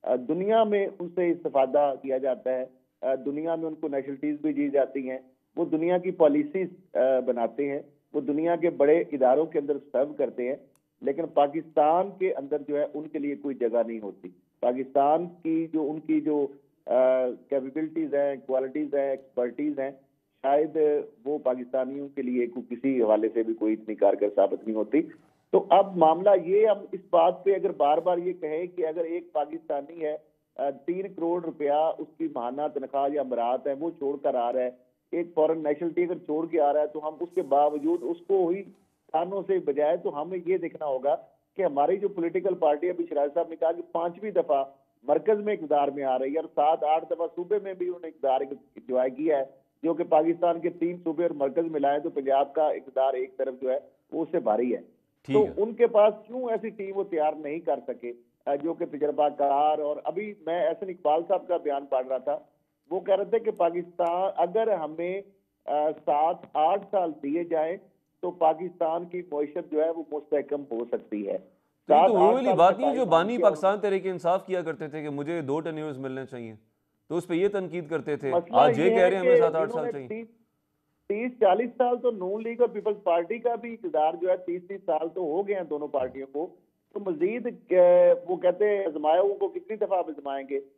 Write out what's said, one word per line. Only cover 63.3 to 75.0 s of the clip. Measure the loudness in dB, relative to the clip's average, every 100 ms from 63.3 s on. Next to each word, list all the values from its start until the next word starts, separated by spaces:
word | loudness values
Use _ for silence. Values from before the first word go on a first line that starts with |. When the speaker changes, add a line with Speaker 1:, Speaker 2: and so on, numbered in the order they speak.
| -2
Speaker 1:
कि | -2
पाकिस्तान | 0 0 0 -8 -4 -2 0 -2 0 0
अगर | 0 0
हमें, | -2 -4 -6 -6 -6 -10 _ _ _ -4
अ, | 0 0
सात | -2 -2 2 2 -2 -6 0
आठ | 2 2
साल | -2 -2 -2
दिए | -4 -4 -4 -2
जाए | -2 -2 -6 _ _ _ _
तो | -8
पाकिस्तान | 2 2 2 -6 -2 -2 -2 -6
की | -10 -6
मईशत | -4 -4 -6 -4
जो | 0
है | 0
वो | -2 -6
मुस्तहकम | -10 -2 -2 -2 -6
हो | -6 -6 -4
सकती | -6 -6 -6
है। | -4 -6
Speaker 2:
तो | -8 _ _ _ 4 6
ये | 8
तो |
Speaker 1:
सात |
Speaker 2:
वो | 6 6
Speaker 1:
आठ |
Speaker 2:
वाली | 6 4
Speaker 1:
साल | 6
Speaker 2:
बात | 6
Speaker 1:
का | 6
Speaker 2:
नहीं | 0
जो | 2
Speaker 1:
टाइम | 4
Speaker 2:
बानी | 4
Speaker 1:
मांगते | 4
हैं | 4
Speaker 2:
पाकिस्तान | 2 4 0 2
तहरीक | 0 0 -2
इंसाफ | -2 0 0 0
किया | -4
करते | -4 -6 -8
थे | -8